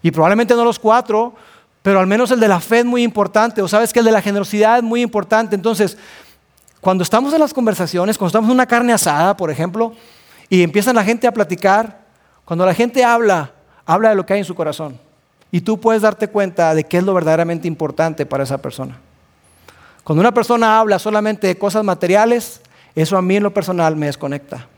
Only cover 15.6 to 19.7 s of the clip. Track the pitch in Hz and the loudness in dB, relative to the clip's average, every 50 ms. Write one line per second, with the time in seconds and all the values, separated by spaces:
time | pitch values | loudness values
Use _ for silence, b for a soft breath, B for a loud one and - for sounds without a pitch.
15.6 | 175 220 220 - - 226 220 220 208 214 208 - 220 208 208 208 202 185 175 - | -2 -2 -4 0 2 2 2 4 2 0 0 0 -6 -4 -2 -2 -2 -2 0 0
16.6 | 170 160 160 156 151 - - 175 180 196 190 180 165 160 160 165 170 165 170 160 | 0 2 2 0 -2 0 -2 0 0 2 0 0 2 2 2 0 0 -2 -4 -6
17.6 | 165 170 160 135 160 147 135 - 160 165 156 156 143 139 - 135 139 123 139 135 | -6 -6 -6 -4 -6 -8 -2 -2 -4 -4 -2 -6 -6 -6 -4 -6 -4 -4 -6 -8
18.6 | - - - - 131 135 127 120 _ _ _ _ _ _ _ _ b b b b | -8 -10 -10 -10 -14 -14 -14 -20 _ _ _ _ _ _ _ _ b b b b
19.6 | b b | b b